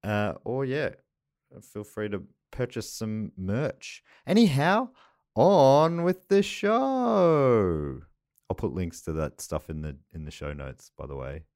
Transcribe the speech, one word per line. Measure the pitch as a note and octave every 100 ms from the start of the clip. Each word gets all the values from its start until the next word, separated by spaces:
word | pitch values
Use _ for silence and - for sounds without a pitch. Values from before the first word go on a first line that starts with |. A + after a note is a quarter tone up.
Uh, | G#2 G#2 G#2 -
or, | - B2+
yeah, | C3+ C#3 C3+ - _ _ _ _ _ -
feel | - G#2+
free | G#2 - G#2+
to | G2+ G2 _ _
purchase | - B2 A#2+ -
some | - A2 A2 G#2 -
merch. | F#2+ A2 D3 - - - _ _ -
Anyhow, | G3+ A3 C3+ D#3 G#3 B3 _ _ _ _ -
on | D#3+ G3 C3+ C#3+ D#3+ E3+
with | F3 F#3 _
the | G3
show. | G3 - G3+ A3+ C4+ C4 A#3+ G#3+ F3 D3+ C3+ A#2 F#2 D#2+ C#2+ C2 - _ _ _ _
I'll | -
put | F#2+
links | D#2 F2 -
to | -
that | D#2+ D2+ -
stuff | - D2+ -
in | D#2
the, | D2+ C#2 _
in | D#2+
the | D2+
show | - D2
notes, | C#2+ C2+ B1+ - -
by | C#2
the | C#2
way. | C2 D2+ D#2+